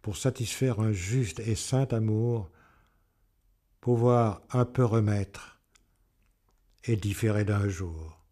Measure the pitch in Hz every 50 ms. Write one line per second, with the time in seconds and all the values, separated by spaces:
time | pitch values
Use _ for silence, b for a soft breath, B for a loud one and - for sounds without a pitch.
0 | - 107 98 - - 131 120 - 117 - - - 131 131 117 101 110 110 104 92
1 | 87 95 120 135 123 95 - - - 117 110 - - - 131 131 135 127 120 113
2 | 110 110 107 107 113 120 120 113 95 80 b b b b b b b b b b
3 | b b b b b _ _ _ _ _ _ _ _ _ _ _ - 120 123 113
4 | 117 123 123 120 113 107 98 - - _ - 123 123 123 - 131 127 110 107 113
5 | 110 104 104 101 98 - - - - - - _ _ _ _ _ _ _ _ _
6 | _ _ _ _ _ _ _ _ _ _ _ _ _ _ _ _ - - 117 98
7 | - 101 101 - 113 110 104 104 104 101 104 101 101 101 95 87 95 85 82 80
8 | 80 80 - _ _ _